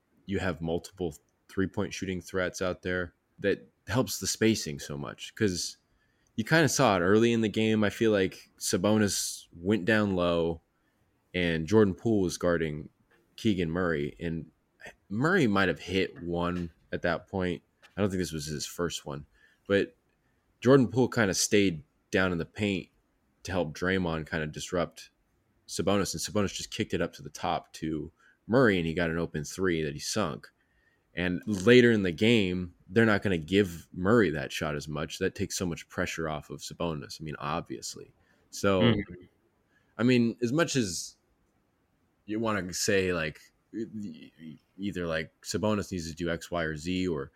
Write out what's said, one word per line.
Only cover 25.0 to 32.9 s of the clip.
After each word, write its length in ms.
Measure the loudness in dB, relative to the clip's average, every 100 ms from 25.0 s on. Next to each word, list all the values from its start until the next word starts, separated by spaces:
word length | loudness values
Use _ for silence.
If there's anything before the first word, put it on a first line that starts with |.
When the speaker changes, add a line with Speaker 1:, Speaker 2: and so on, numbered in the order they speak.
| -20 _ _ _ _ _ -12
Speaker 1:
Sabonis, 460 | -4 0 2 0
and 80 | -4
Sabonis 320 | -4 0 0
just 160 | -2 -10
kicked 240 | -6 -4
it 80 | -2
up 100 | -4
to 80 | -6
the 60 | -16
top 440 | -8 -4 -4 -4
to 360 | -10 -6 -6 -8 _ _ _ 0
Murray, 320 | 4 6 4
and 80 | 2
he 80 |
got 160 | 0 0
an 80 | 0
open 260 | -2 -4
three 380 | -8 -2 0 0
that 100 | -2
he 80 | -6
sunk. 480 | -6 -4 -4 -6 -14 _ _ _ _ _ _ -4
And 260 | -2 -2 -4
later 460 | 0 8 10 10
in 100 | 6
the 100 | 2
game, 640 | 2 4 4 2 -2 -6 -12
they're 160 | -2